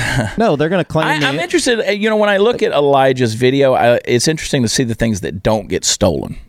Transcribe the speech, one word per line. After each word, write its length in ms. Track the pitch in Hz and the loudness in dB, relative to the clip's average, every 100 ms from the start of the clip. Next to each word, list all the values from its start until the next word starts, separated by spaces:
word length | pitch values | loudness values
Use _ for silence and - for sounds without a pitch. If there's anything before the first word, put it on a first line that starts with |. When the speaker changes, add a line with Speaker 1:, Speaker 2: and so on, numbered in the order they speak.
| 117 127 107 | -2 -2 -2
Speaker 1:
<laughs> 40 | - | 0
Speaker 2:
No, 180 | 226 139 | 0 0
they're 140 | 156 | 0
gonna 160 | 190 - | -2 -2
claim 200 | 156 196 | -2 -2
Speaker 1:
I, 200 | 302 147 | -2 -2
I'm 80 | 311 | -4
Speaker 2:
the 80 | |
Speaker 1:
interested. 360 | 349 349 262 226 196 | -2 -2 0 0 -2
uh, 60 | |
You 180 | 202 214 | -2 0
know, 60 | 214 | 2
when 140 | 208 | 2
I 80 | 196 | 2
look 260 | 214 233 | 2 0
at 80 | 214 | 0
Elijah's 640 | 143 143 135 135 127 120 | 2 2 4 4 2 0
video, 400 | 107 127 139 135 | 2 2 4 4
I, 260 | 117 117 120 - | 4 4 2 2
it's 220 | 120 160 | 0 0
interesting 320 | 160 - 143 | -2 -2 -2
to 80 | 113 | 0
see 160 | - 120 | 0 -2
the 100 | 113 | -2
things 240 | 113 101 | -2 -2
that 220 | 69 92 | -6 -4
don't 240 | 113 110 85 | -2 -2 -2
get 160 | 90 | -4
stolen. 540 | - - 90 71 50 - | -2 0 0 0 -4 -10